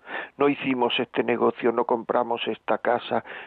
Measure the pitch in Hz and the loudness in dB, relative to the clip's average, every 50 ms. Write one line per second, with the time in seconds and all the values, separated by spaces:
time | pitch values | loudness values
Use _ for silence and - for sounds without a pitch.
0 | - - - - - - _ - 139 147 139 - 123 131 131 123 120 117 - - | -16 -12 -10 -10 -12 -8 _ 2 2 2 2 0 -2 -2 0 2 2 2 2 0
1 | 120 - - 127 117 117 120 110 113 117 - - - 117 113 120 117 - 123 113 | -2 -2 -2 -2 0 0 2 2 2 2 2 2 0 2 2 2 2 0 0 -2
2 | 110 - - 123 120 117 117 117 - 117 110 - _ - 110 - - 113 120 117 | 0 0 0 0 0 0 -2 -4 -4 -4 -6 -6 _ -4 -2 0 0 0 0 0
3 | - - 117 113 - - - - - | -2 -2 -4 -4 -4 -6 -12 -16 -16